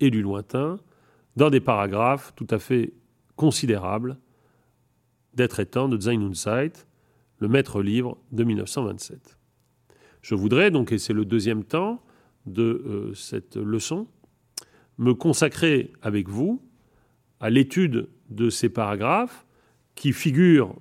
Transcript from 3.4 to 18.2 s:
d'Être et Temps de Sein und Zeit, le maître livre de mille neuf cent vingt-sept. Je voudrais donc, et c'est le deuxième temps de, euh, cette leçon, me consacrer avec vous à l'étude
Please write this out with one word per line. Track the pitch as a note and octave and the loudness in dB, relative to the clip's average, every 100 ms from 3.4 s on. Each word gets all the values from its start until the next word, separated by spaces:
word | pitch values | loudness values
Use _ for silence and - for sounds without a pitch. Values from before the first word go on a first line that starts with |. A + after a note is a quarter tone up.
| D3+ - B2+ G2+ F#2 G#2+ B2 C3+ _ _ _ _ _ _ _ _ _ _ _ | 0 2 0 0 -2 -4 -6 -10 _ _ _ _ _ _ _ _ _ _ _
d'Être | B2 B2 - | 0 0 0
et | F#2+ | -4
Temps | B2 C3+ | -2 0
de | A2 | 0
Sein | G#2+ A#2 | 0 0
und | G2+ | -2
Zeit, | F2 G#2 A#2+ D#3 - _ _ _ _ _ - | -4 -4 -2 -4 -8 _ _ _ _ _ -4
le | G#2+ | 2
maître | C3+ C3+ G2+ | 2 2 -2
livre | G2+ A#2 B2 - - | 0 0 -2 -8 -8
de | A2+ | -2
mille | A#2 G#2 | 0 0
neuf | G2 | -4
cent | C#3+ | -4
vingt-sept. | G#2+ G2 - - _ _ _ _ _ _ _ _ _ _ | -6 -6 -14 -18 _ _ _ _ _ _ _ _ _ _
Je | - | -4
voudrais | G2+ G2+ B2+ G3+ | -2 2 4 4
donc, | D#3 A#2 | 2 0
et | G#2+ | -2
c'est | - | -2
le | G#2+ | -2
deuxième | G2+ A2+ G#2+ A2 | 0 0 0 -2
temps | G2+ D#3+ G3+ A#3+ _ _ _ _ - | -2 -4 -4 -6 _ _ _ _ -8
de, | F#2+ | -2
euh, | A#2 - B2+ G2+ G#2+ | 0 -2 -6 -8 -8
cette | G2+ - A2+ - G#2+ | -12 -10 -10 -10 -8
leçon, | G#2 A2 - E3+ A#3 _ _ _ _ - - _ _ - | -4 -4 -4 -6 -8 _ _ _ _ -20 -20 _ _ -2
me | A#2+ | 2
consacrer | A#2+ E3 C3 D3+ - E3 C3+ - - | 2 2 2 0 2 2 2 0 -6
avec | A2 G#2 F#2+ | -4 -2 -2
vous | G#2 F3 B3+ - _ _ _ _ _ _ - | -2 -2 -4 -8 _ _ _ _ _ _ -6
à | A2 | 2
l'étude | B2+ C3+ F3+ F3 A2+ - _ | 4 4 2 0 0 -6 _